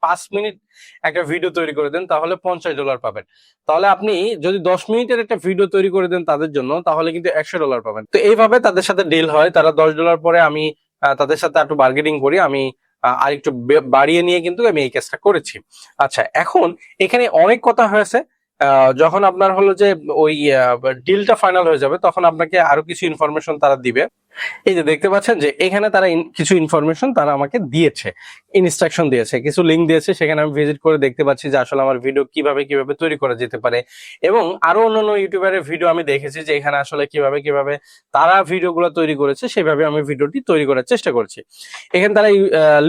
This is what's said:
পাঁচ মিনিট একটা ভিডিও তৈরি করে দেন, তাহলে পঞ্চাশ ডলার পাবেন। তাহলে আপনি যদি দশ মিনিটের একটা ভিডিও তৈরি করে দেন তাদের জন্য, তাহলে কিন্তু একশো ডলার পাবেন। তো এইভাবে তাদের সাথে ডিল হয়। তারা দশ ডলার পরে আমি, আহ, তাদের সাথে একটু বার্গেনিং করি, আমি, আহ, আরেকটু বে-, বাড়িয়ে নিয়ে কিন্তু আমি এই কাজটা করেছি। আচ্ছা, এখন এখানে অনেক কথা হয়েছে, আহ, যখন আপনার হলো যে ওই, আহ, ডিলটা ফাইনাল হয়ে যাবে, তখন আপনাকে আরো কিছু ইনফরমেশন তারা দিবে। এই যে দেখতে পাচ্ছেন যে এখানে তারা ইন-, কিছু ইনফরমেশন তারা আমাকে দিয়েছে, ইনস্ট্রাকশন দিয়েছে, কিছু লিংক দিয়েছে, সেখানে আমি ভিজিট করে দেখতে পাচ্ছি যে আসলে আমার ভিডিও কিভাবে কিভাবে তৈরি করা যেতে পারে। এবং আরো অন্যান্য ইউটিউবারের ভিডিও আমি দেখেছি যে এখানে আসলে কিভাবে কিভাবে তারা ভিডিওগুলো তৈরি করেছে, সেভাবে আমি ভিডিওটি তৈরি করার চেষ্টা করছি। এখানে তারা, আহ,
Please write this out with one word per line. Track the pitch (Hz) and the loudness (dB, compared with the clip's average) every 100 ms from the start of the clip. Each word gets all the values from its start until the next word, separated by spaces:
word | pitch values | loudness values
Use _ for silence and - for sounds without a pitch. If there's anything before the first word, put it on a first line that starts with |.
পাঁচ | 160 175 - | -4 -4 -6
মিনিট | 202 214 - _ _ - - | -6 -6 -10 _ _ -20 -10
একটা | 165 160 | -6 -4
ভিডিও | 151 165 175 | -4 -4 -4
তৈরি | 170 156 | -4 -4
করে | 139 147 | -4 -4
দেন, | 160 180 | -4 -4
তাহলে | 156 165 185 | -4 -2 -4
পঞ্চাশ | 185 175 170 151 | -6 -6 -6 -6
ডলার | 139 123 | -4 -6
পাবেন। | 117 101 - _ _ _ - | -8 -10 -14 _ _ _ -2
তাহলে | 160 196 | 0 2
আপনি | 190 214 180 208 202 | 0 0 -2 -2 -4
যদি | 160 196 | -4 -2
দশ | 170 180 - | 0 -2 -2
মিনিটের | 226 233 233 | -4 -2 -2
একটা | 220 208 | -2 -4
ভিডিও | 170 190 190 | -4 -2 0
তৈরি | 190 190 | 0 0
করে | 190 180 | 0 -2
দেন | 180 165 | -2 -2
তাদের | 147 160 | -2 -2
জন্য, | 143 127 160 | -4 -4 -2
তাহলে | 170 156 165 | -2 -2 -2
কিন্তু | 165 170 | -4 -4
একশো | 156 156 180 | -2 -4 -4
ডলার | 143 123 | -2 -4
পাবেন। | 110 107 107 | -6 -10 -2
তো | 202 | 2
এইভাবে | 208 220 220 247 | 4 4 6 4
তাদের | 233 185 | 2 0
সাথে | - 190 | 0 -2
ডিল | 175 160 160 | 0 0 2
হয়। | 151 170 | 2 2
তারা | 170 160 | 4 2
দশ | 151 160 | 2 0
ডলার | 156 170 165 | 0 0 0
পরে | 165 170 | 2 2
আমি, | 160 151 156 151 _ _ | 2 0 -6 -8 _ _
আহ, | 143 | -2
তাদের | 139 139 156 | 0 -2 -2
সাথে | 165 160 | 0 0
একটু | 147 151 | 0 2
বার্গেনিং | 131 131 156 151 | 2 2 -2 -2
করি, | 135 185 | 0 2
আমি, | 160 139 135 - _ _ | 0 -2 -4 -8 _ _
আহ, | 123 123 135 | -2 0 -2
আরেকটু | 147 151 | -2 -4
বে-, | 127 120 151 | -4 2 2
বাড়িয়ে | 135 135 151 170 | 2 2 4 2
নিয়ে | 175 175 | 2 0
কিন্তু | 170 180 233 | -2 -2 0
আমি | 160 | 0
এই | 135 | -2
কাজটা | 135 - - | -4 -8 -4
করেছি। | 202 180 - 104 - - - - | 0 0 -2 -14 -20 -20 -10 -4
আচ্ছা, | 139 - - | -2 -2 -2
এখন | 151 170 370 - 175 - - | -2 -2 0 0 -2 -10 -4
এখানে | 190 247 240 | 0 0 2
অনেক | - 185 233 | 2 4 2
কথা | 240 233 220 | 0 2 2
হয়েছে, | 214 202 247 - _ _ - 139 | 2 0 -2 -4 _ _ -2 2
আহ, | 135 131 131 | 4 4 4
যখন | 160 185 196 | 2 4 2
আপনার | 185 196 190 | 2 2 2
হলো | 196 190 | 2 4
যে | 202 175 147 151 | 2 0 -2 0
ওই, | 156 151 147 | 2 2 2
আহ, | 135 123 120 131 131 127 | 4 2 2 -2 -4 0
ডিলটা | 196 208 226 | 0 2 2
ফাইনাল | 190 185 170 | 2 2 2
হয়ে | 151 | 2
যাবে, | 135 175 180 | 0 0 0
তখন | 185 170 | 2 2
আপনাকে | 160 160 180 160 | 2 0 2 2
আরো | 147 156 | 2 -2
কিছু | 170 170 | -6 -6
ইনফরমেশন | 151 151 151 160 151 | -2 -2 -2 -6 -2
তারা | 147 131 123 | 0 0 -2
দিবে। | 120 180 _ _ - - - - | -2 -2 _ _ -14 -14 -4 -2
এই | 180 | 0
যে | |
দেখতে | 151 156 196 | 0 0 0
পাচ্ছেন | 196 220 214 | 0 0 0
যে | 143 - 185 | 0 0 -2
এখানে | 196 208 190 | 0 0 2
তারা | 190 | 2
ইন-, | 165 160 - | 0 -4 -6
কিছু | 156 185 | 0 0
ইনফরমেশন | 156 160 151 160 269 | 2 0 0 -2 -2
তারা | 233 147 139 | 0 0 0
আমাকে | 143 247 147 | -2 -4 -4
দিয়েছে, | 147 151 - 101 - - - _ 196 | 0 0 -2 -10 -12 -16 -20 _ 0
ইনস্ট্রাকশন | 180 - 165 - 156 | 0 0 -2 -2 0
দিয়েছে, | 127 110 127 139 | 0 -2 -4 -4
কিছু | 185 170 | 0 2
লিংক | 160 165 | 2 2
দিয়েছে, | 160 156 180 | 0 0 -2
সেখানে | 156 151 | -2 0
আমি | 151 147 | -2 -2
ভিজিট | 147 147 160 | -2 -2 0
করে | 156 135 | 2 0
দেখতে | 123 139 | 0 -2
পাচ্ছি | 135 147 | -2 -2
যে | 135 | -2
আসলে | 123 139 | 0 0
আমার | 135 127 | 0 -2
ভিডিও | 131 135 139 | -2 -2 -2
কিভাবে | 156 147 139 139 | -2 -2 -2 -2
কিভাবে | 139 135 143 | -4 -4 -4
তৈরি | 165 151 | -4 -2
করা | 135 117 | -4 -4
যেতে | 123 117 | -6 -6
পারে। | 123 120 - - - - | -4 -4 -6 -14 -20 -4
এবং | 180 226 170 - | 0 0 0 0
আরো | 160 190 226 | 0 2 2
অন্যান্য | 220 214 208 | 2 0 -2
ইউটিউবারের | 196 190 190 190 143 | -2 -2 -2 -2 -4
ভিডিও | 160 170 | -4 -2
আমি | 165 | 0
দেখেছি | 147 139 143 151 156 | -2 -4 -6 -10 -6
যে | 143 | -4
এখানে | 147 143 | -2 -4
আসলে | 139 147 143 | -4 -6 -6
কিভাবে | 151 139 143 147 | -2 -2 -2 -2
কিভাবে | 143 139 143 _ _ _ | -4 -4 -6 _ _ _
তারা | 139 165 190 | 2 4 4
ভিডিওগুলো | 156 185 180 165 175 | 2 -2 -2 0 -2
তৈরি | 165 160 139 | 0 -2 0
করেছে, | 143 139 247 | -2 -2 -4
সেভাবে | - 160 147 156 | -2 0 0 0
আমি | 151 143 | -2 -4
ভিডিওটি | 135 143 269 - | -2 -4 -4 -2
তৈরি | 165 139 | 0 2
করার | 131 - | 0 0
চেষ্টা | 240 180 120 | -2 -2 -2
করছি। | 104 - - - - - - 180 | -4 -8 -20 -20 -20 -20 -4 0
এখানে | 202 208 | 4 4
তারা, | 208 | 4
আহ, | 202 196 156 156 147 | 4 4 4 4 4